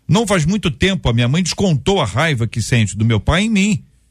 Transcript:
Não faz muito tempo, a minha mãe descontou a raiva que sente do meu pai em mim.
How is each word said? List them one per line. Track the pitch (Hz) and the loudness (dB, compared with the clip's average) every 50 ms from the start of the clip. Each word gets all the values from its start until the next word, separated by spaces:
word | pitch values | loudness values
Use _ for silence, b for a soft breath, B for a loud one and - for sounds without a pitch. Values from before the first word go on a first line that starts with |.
| _ | _
Não | - 156 214 233 | 0 0 2 2
faz | 190 202 185 147 | 2 0 0 0
muito | 160 208 214 - 180 | 0 -2 -2 -2 -4
tempo, | 120 - 180 190 196 156 - | -4 -2 0 0 0 0 -2
a | 131 113 | 0 0
minha | 117 120 | 2 2
mãe | 117 139 180 185 | 2 0 0 -2
descontou | 160 - - 196 190 156 123 - 185 202 190 | -2 -2 -2 0 0 0 0 0 0 0 2
a | 139 | 0
raiva | 101 90 123 160 165 143 110 117 | 0 -2 -2 0 0 0 -2 -4
que | 101 - 120 107 | -4 -4 -6 -4
sente | - - 117 107 98 - | 0 0 0 0 0 -2
do | 101 110 | 0 0
meu | 113 113 104 | 0 0 0
pai | - - 147 180 208 | 0 0 0 0 0
em | 226 | 0
mim. | 226 190 190 214 202 - - _ _ _ _ _ | 0 0 2 0 0 -2 -6 _ _ _ _ _